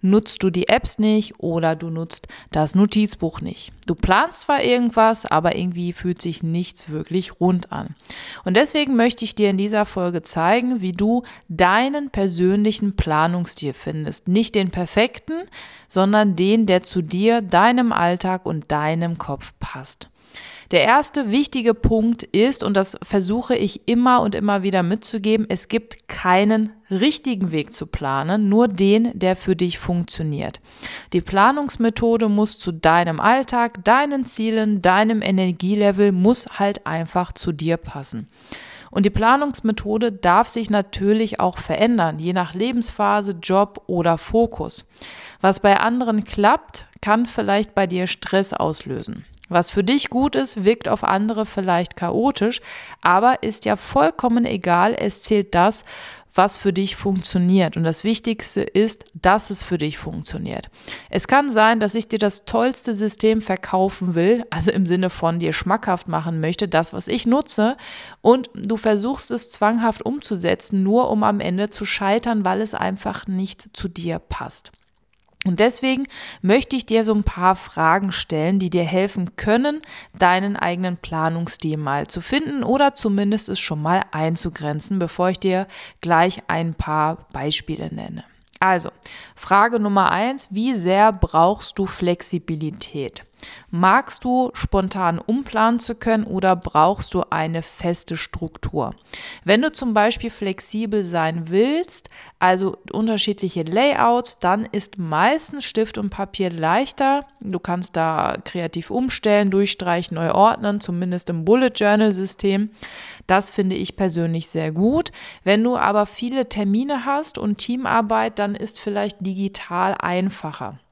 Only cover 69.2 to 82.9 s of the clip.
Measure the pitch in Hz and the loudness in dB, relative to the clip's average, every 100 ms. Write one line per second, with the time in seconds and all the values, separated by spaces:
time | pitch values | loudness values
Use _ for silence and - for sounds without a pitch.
69.2 | - 240 - - 208 233 233 214 214 285 | -6 -6 -6 0 0 2 0 0 -6 -6
70.2 | - 196 170 185 - 196 190 226 254 214 | -4 -2 0 0 0 0 2 2 2 2
71.2 | 214 202 - 180 208 - 208 - 196 214 | 2 0 -2 -2 -4 -4 -6 -2 0 0
72.2 | 233 220 185 190 214 - 185 196 220 196 | 0 -2 0 -2 -4 -2 -4 -4 -6 -8
73.2 | - 185 190 - - - 190 170 170 165 | -6 -4 -6 -8 -16 -8 -8 -6 -6 -6
74.2 | _ - 135 - - _ _ _ _ _ | _ -10 -8 -12 -14 _ _ _ _ _
75.2 | _ _ 190 170 220 247 262 262 269 - | _ _ -2 2 2 2 0 0 -2 -10
76.2 | - - 185 233 - 262 - 220 220 214 | -18 -4 4 4 4 -4 2 2 4 2
77.2 | 202 - 180 185 - - 160 180 190 - | 0 2 2 2 -4 0 2 2 0 -4
78.2 | - 160 160 196 185 175 165 180 202 202 | -4 -2 0 0 0 0 0 0 0 -2
79.2 | 175 - 208 226 285 302 - - - - | -6 -4 0 2 2 -2 -10 -20 -20 2
80.2 | 180 180 202 202 175 175 185 175 - 160 | 4 4 0 -2 -2 -2 -4 -4 -6 -2
81.2 | 160 165 170 - 160 156 147 143 - - | 0 -2 -6 -6 -4 -4 -2 -4 -4 -8
82.2 | - 277 311 285 240 262 277 | -4 -4 -2 -4 0 2 2